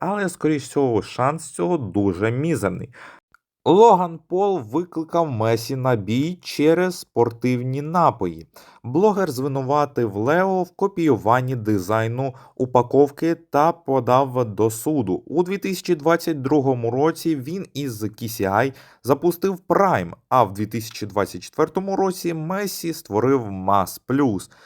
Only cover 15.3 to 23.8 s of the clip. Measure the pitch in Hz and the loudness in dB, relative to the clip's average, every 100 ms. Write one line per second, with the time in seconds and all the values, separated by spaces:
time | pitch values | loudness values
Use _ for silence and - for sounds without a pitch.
15.3 | 156 180 196 196 180 - 160 151 170 170 | -2 -2 -2 -4 -4 -2 0 2 0 0
16.3 | 151 131 151 131 123 117 127 160 160 165 | -4 2 2 2 0 -2 0 0 0 -4
17.3 | 147 123 190 - 135 139 107 107 - 117 | -4 -6 -10 -8 -8 -8 -6 -8 -8 -10
18.3 | - 98 101 135 - - _ 117 135 170 | -4 0 2 0 -4 -20 _ 0 2 2
19.3 | 170 196 180 - 175 196 123 85 - - | 0 -2 -2 0 2 4 2 -2 -10 0
20.3 | 127 101 95 107 120 113 - 104 101 95 | 2 2 -2 -6 -6 -8 -12 -6 -2 -2
21.3 | 92 - - 156 190 196 196 190 180 170 | -4 -12 -2 -2 -2 -4 -2 -2 -2 -6
22.3 | 165 156 190 202 - 165 160 - 101 123 | -6 -6 -6 -6 -8 -8 -10 -4 0 2
23.3 | 135 104 95 95 101 | 2 0 -6 0 2